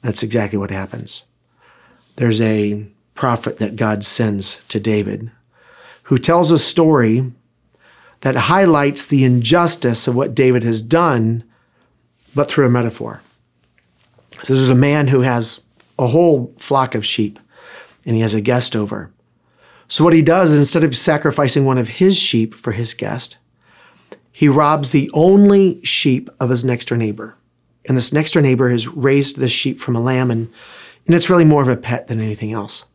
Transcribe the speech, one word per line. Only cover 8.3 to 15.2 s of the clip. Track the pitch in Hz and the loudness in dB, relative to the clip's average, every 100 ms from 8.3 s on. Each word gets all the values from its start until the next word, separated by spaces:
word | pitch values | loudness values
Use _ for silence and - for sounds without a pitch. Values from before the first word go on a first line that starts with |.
highlights | 127 - 180 196 156 143 143 - | -2 0 2 4 4 2 -2 0
the | 143 | 2
injustice | 131 123 113 170 170 - 123 117 - | 4 2 2 2 2 0 -2 -2 -2
of | 123 | -2
what | 135 | -2
David | 117 131 123 | 2 2 2
has | 117 113 | 0 -4
done, | 113 160 170 127 113 113 - _ _ _ _ _ _ _ _ | 0 0 2 0 0 -2 -8 _ _ _ _ _ _ _ _
but | - 143 | -4 -2
through | - 135 | 0 2
a | |
metaphor. | 123 117 - 113 107 _ _ _ _ _ _ _ _ _ _ _ - | 2 -2 -6 -12 -14 _ _ _ _ _ _ _ _ _ _ _ -18
So | - | -2
there's | 135 131 | 0 2
a | |
man | 127 143 147 143 | 4 4 2 2
who | 135 | 2